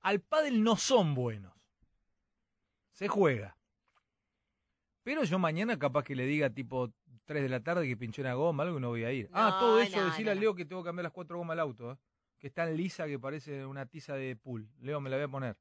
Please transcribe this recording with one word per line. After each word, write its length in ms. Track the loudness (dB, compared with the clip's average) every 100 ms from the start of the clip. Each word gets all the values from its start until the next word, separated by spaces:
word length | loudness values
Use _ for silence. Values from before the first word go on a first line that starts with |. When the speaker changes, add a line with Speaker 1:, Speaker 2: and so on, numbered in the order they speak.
Speaker 1:
Al 180 | 2 0
pádel 420 | 2 2 4 4
no 120 | 6
son 400 | 4 6 6 6
buenos. 380 | 2 -2 -4 -12 _ _ _ _ _ _ _ _ _ _ _ _ _ _
Se 160 | -8 -2
juega. 500 | 4 4 2 -6 _ _ _ _ _ _ _ _ _ _ _ _ _ _ _
Pero 200 | -6 -2
yo 160 | 0 2
mañana 380 | 2 0 -2 0
capaz 240 | 0 0
que 120 | -2
le 100 | -2
diga 240 | 0 2 2
tipo 400 | -2 -6 -4 -4 _ _ -20
tres 160 | -6 -2
de 60 | -2
la 120 | -2
tarde 260 | 0 0 0
que 100 | -2
pinché 240 | -6 -4
una 120 | -4
goma, 300 | 0 0 0
algo 140 | -2 -2
y 40 |
no 80 | -2
voy 140 | -2
a 60 | -2
ir. 180 | -4 -4
Ah, 180 | 2 2
Speaker 2:
No, 60 | 4
Speaker 1:
todo 200 | 6 6
eso, 180 | 6 2
Speaker 2:
no, 60 |
Speaker 1:
decirle 280 | 0 0 0
Speaker 2:
no. 40 | 2
Speaker 1:
a 40 |
Leo 140 | 2
que 100 | 0
tengo 180 | -8 -8
que 40 | -6
cambiar 140 | -6
las 80 | -8
cuatro 240 | -8 -10 -8
gomas 180 | -4
del 40 | -2
auto, 300 | -2 -4 -12
¿eh? 40 | -12 _ _ _ _
Que 100 | -12
es 60 |
tan 220 | -4 -2 -2
lisa 300 | -2 -4 -6
que 100 | -6
parece 460 | -6 -8 -8 -10
una 200 | -8 -10 -10
tiza 260 | -12 -8
de 200 | -6 -6
pool. 340 | -8 -8 -10 -10 _
Leo, 220 | -6 -4
me 80 | -2
la 80 | -2
voy 80 |
a 20 | -2
poner. 280 | -4 -6 -8